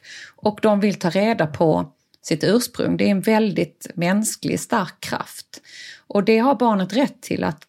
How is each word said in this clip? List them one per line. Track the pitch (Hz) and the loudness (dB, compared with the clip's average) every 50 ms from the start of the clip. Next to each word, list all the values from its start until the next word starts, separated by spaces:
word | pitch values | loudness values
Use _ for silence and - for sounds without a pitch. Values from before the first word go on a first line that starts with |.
| - - - - - - _ | -20 -20 -20 -20 -20 -20 _
och | _ - 214 208 - - | _ -2 -2 -2 2 2
de | 220 208 202 | 2 2 4
vill | 202 208 180 - | 2 0 0 0
ta | - 180 | -2 -2
reda | 156 190 202 220 - 196 170 | 0 2 0 0 2 0 0
på | 151 147 - 170 156 151 175 180 - - _ _ _ _ _ _ | -2 0 2 2 2 2 2 0 -4 -10 _ _ _ _ _ _
sitt | - 170 156 160 | -4 -2 0 2
ursprung. | 175 196 247 240 - - - - - 175 | 2 2 2 0 -2 -4 -4 -2 -2 0
Det | 165 196 | 2 2
är | 202 | 2
en | 202 190 | 2 2
väldigt | 175 220 220 214 220 214 165 - 175 151 - _ - - - | 2 2 2 2 2 2 0 -2 -4 -4 -6 _ -20 -14 -8
mänsklig, | 180 165 175 190 208 220 214 - - - - - - | -4 -2 0 0 0 0 -2 -4 -6 -4 -4 -4 -4
stark | - - - 226 185 156 - _ | -4 -2 -2 -2 -2 -4 -8 _
kraft. | - - - - - - - - - _ - - - - - - - - - - _ | -10 -8 -8 -8 -8 -10 -14 -20 -20 _ -20 -20 -20 -20 -20 -20 -20 -20 -20 -20 _
Och | _ - 202 190 | _ -2 0 2
det | - 220 226 | 4 4 4
har | 226 269 277 | 4 4 2
barnet | - 247 233 214 196 185 185 196 | 2 2 2 2 2 0 0 0
rätt | 247 285 208 - - - | 0 0 0 -2 -8 -8
till, | - 180 - 185 | -6 -4 -2 -2
att | 180 156 - - | -4 -4 -6 -12